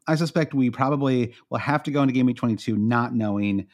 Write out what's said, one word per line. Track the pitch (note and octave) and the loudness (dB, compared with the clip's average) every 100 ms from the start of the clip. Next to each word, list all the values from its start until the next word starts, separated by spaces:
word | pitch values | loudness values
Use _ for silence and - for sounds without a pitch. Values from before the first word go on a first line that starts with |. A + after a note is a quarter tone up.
| - | -2
I | |
suspect | D#3 E3 F3 D#3 | -2 0 0 0
we | C#3 B2 | 0 0
probably | A2 C3+ C#3+ C#3 B2+ A#2 - - | 0 0 0 0 0 -2 -6 -8
will | A#2+ | -4
have | B2 D3 | 0 -2
to | D#3 | 0
go | C#3+ | 0
into | C#3 | 2
game | B2 B2+ | 2 2
week | A#2+ | 0
twenty-two | B2 G#2+ - G#2+ | -2 -2 -2 0
not | G#2+ A#2+ A#2+ B2 | 2 2 0 -2
knowing | G#2+ G2+ G2+ G2 G2 | -2 0 0 -2 -4